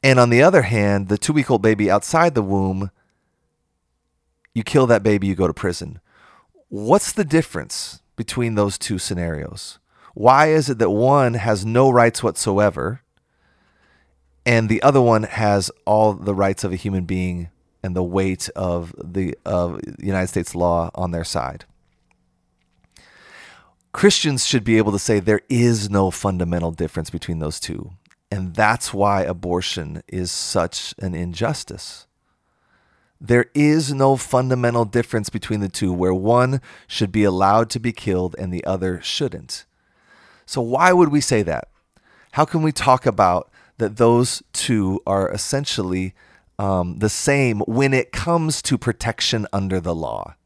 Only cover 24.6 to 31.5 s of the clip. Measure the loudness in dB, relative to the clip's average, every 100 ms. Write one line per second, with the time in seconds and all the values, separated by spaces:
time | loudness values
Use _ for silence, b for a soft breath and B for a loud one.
24.6 | 2 2 4 0 2 0 2 0 _ 2
25.6 | 2 2 0 0 0 0 -4 -2 -2 -2
26.6 | -4 -4 -6 -6 -8 -10 -8 -6 -6 -8
27.6 | -10 -10 -12 -20 _ _ _ -8 -6 0
28.6 | 2 2 -4 0 0 2 -2 -4 -4 -4
29.6 | -4 -8 -8 -12 -10 -8 -6 -6 -4 -2
30.6 | -2 -4 -12 -8 -8 -6 -8 -4 -4